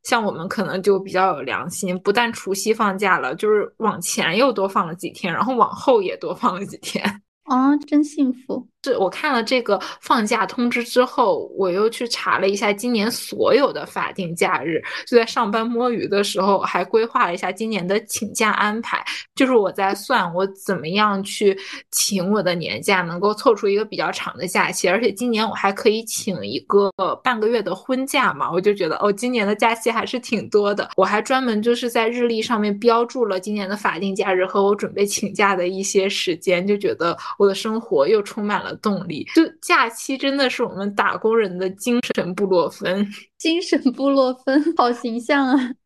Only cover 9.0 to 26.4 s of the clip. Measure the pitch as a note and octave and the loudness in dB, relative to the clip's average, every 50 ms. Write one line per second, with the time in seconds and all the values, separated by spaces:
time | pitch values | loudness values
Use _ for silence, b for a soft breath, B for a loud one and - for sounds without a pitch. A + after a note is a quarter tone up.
9 | F#3+ F3+ F3 - - D4+ C4+ A#3 A3 A3 C4 B3 A#3 - G3+ F#3 B B B B | 0 0 -2 -2 -2 0 0 0 0 2 0 0 2 2 0 0 B B B B
10 | - - D4+ A#3+ G#3 G#3 A#3+ A3 G3 F3+ - - A#3+ A#3+ A#3+ A#3+ A#3 - - B3 | -6 -2 -2 -2 0 0 0 -2 -2 -4 -2 -2 -2 0 0 -2 -4 0 2 2
11 | B3 B3 - - B3 G3 E3+ B2+ E2+ - - - G3 F3+ F3 F#3+ G#3+ A3+ A3+ - | 2 2 2 0 2 2 2 0 -4 -8 -4 -2 -2 0 0 0 0 0 0 -2
12 | B3 A#3 - - - G3 - C#3 F#3+ G3 G3+ G3 A#3 G#3 G3+ G3+ A#3+ B3 B3 G#3+ | -6 -6 -4 -4 -2 0 0 2 2 0 0 0 0 -2 -2 -2 -2 -2 0 0
13 | G3 A#3 - - - - - - A2 G#2 - - C#4+ G#3 D3 D3 D3 - - G3 | 0 -2 -2 -6 -8 -10 -4 0 2 4 6 6 4 2 0 -4 -10 -8 -6 -6
14 | E3+ - - - F#3 E3 E3+ - G3 - - D3+ B2+ E3 D#3+ D3 B B B B | -6 -6 -6 -8 -8 -8 -2 0 0 0 0 -2 -2 -2 -4 -4 B B B B
15 | B - B3 A#3 A3+ A3+ - C#4 A#3 G3+ G#3+ A3+ A3+ A#3+ A#3+ A#3 B3 B3 A#3+ G3 | B 4 4 4 4 4 0 -2 0 0 0 -2 -2 -2 -2 0 0 0 0 -2
16 | - - G3+ G3+ G3+ G3+ - - F#3+ G3+ G3 - - - - F3+ F3 F3+ - A3 | -2 0 0 0 0 0 0 2 2 4 4 2 2 0 0 0 0 2 2 2
17 | A3+ A#3 - B3+ A#3 F3 F3 G3 - F#3 G3 G3 A3 A3 A3 F#3+ E3+ F3+ G3 G#3+ | 2 2 0 0 0 0 0 -2 -4 -4 -4 -4 -4 -2 -2 -2 0 0 0 0
18 | A3 - - - G#3+ G3+ - - A3+ G#3+ - - G3+ G#3 G#3+ A3+ A#3 - - - | 0 -4 -6 -6 -6 -6 -2 0 0 2 2 2 0 0 0 -4 -4 -4 -6 -6
19 | - B B B B B _ - C#4 B3+ C4 A3+ G3 F3+ - - G3 F#3+ G3 G3 | -6 B B B B B _ 2 2 6 6 4 4 2 0 0 0 0 0 -2
20 | - - C4 A3 F#3 E3+ E3 F3+ F#3+ G3 G3 - - - F#3+ D#3+ D3+ D#3 F#3 G#3 | -2 0 2 2 2 0 0 -2 -2 -2 -4 -8 -4 -4 -4 -2 -4 -2 0 2
21 | G#3+ G#3 G3 G3 G3 - - - G#3+ G3 F#3+ F#3+ B B B B B _ - - | 2 2 2 -2 -4 -6 -4 2 2 2 2 2 B B B B B _ -2 -2
22 | - - G3+ F#3+ F3 F#3+ G#3 G#3+ E3+ F3+ F3 F3 D#3 - G2+ A2 E3 - G3 F#3 | -2 0 0 0 2 2 2 2 2 0 0 0 -4 -4 -6 -2 0 2 2 2
23 | F3 E3+ E3+ F3 G3+ G#3 G#3+ G#3+ - C4 A3 G3+ - G3+ G3 G#3 A3 G#3 - F3+ | 0 -2 -4 0 0 0 0 4 4 4 4 4 2 0 2 0 -2 -2 -4 -4
24 | D#3 C#3+ - - - E3+ - - F3 F3+ - G#3+ F3 D#3+ F3 - - F3+ F3+ A3+ | -2 -2 -4 -4 -8 -8 -8 -6 -8 -2 0 0 0 0 -2 0 0 2 2 2
25 | A#3+ G#3 F#3+ - B3 B3 A3+ G#3 A3 G#3+ - - - G3 G3+ - - A#3 G#3+ A3 | 0 0 -2 -2 -2 -2 0 0 0 -2 -2 0 0 0 0 2 2 2 2 2
26 | A3+ A3 - - - A3 F3+ D3+ | -4 -6 -8 -6 -4 -4 -6 -6